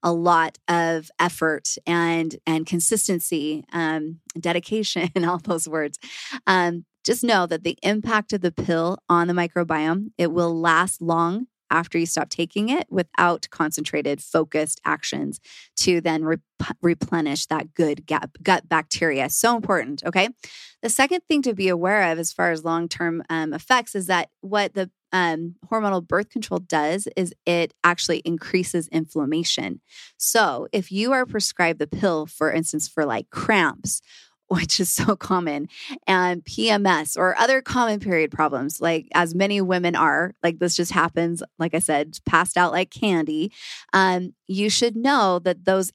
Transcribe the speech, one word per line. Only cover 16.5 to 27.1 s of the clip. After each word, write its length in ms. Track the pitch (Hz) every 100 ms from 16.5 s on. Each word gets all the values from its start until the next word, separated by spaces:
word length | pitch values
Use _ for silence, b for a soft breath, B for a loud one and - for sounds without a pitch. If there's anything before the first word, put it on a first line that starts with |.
| - - -
replenish 640 | 170 165 - 170 151 147 -
that 260 | 156 151
good 320 | - 156 147 -
gut, 240 | 156 - -
gut 260 | - 160 -
bacteria. 580 | 160 156 - 165 135 131
So 280 | - 233 233
important, 480 | 214 180 123 143 170
okay? 240 | 185 220 - B B B B
The 60 | 226
second 320 | - 269 359 -
thing 140 | 302
to 120 | 254
be 160 | 196 185
aware 420 | 170 185 208 175
of 80 | 165
as 120 | 160
far 200 | - 175
as 120 | 160
long-term, 600 | 165 165 170 - 170 165 -
um, 240 | 165 156
effects 420 | 151 - 247 233 202
is 100 | 180
that 240 | 175 - _
what 340 | 196 208 202 196
the, 160 | 185 _ _
um, 440 | 185 175 160 170 175 -
hormonal 360 | 226 208 185 165
birth 220 | 180 214
control 300 | 247 - 170
does 480 | 180 160 151 190 -